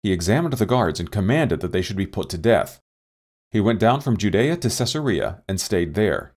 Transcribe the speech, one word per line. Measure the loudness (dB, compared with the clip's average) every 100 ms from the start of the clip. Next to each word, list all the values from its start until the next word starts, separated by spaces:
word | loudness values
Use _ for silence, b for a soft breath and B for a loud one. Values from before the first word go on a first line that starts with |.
He | 0
examined | 0 2 0 0
the | -2 0
guards | 2 2 -2
and | -4
commanded | -2 2 2 2 -2
that | -2
they | -2
should | -2 -4
be | -4
put | -4 -6
to | -2
death. | 2 2 0 -10 _ _ _ _ _ _ _
He | 0
went | 2 4
down | 2 2
from | 0 0
Judea | 2 2 2 0
to | -2
Caesarea | -2 -2 -2 -2 0 -2 -6 -6
and | -6
stayed | 0 0 0
there. | 0 0 0 -6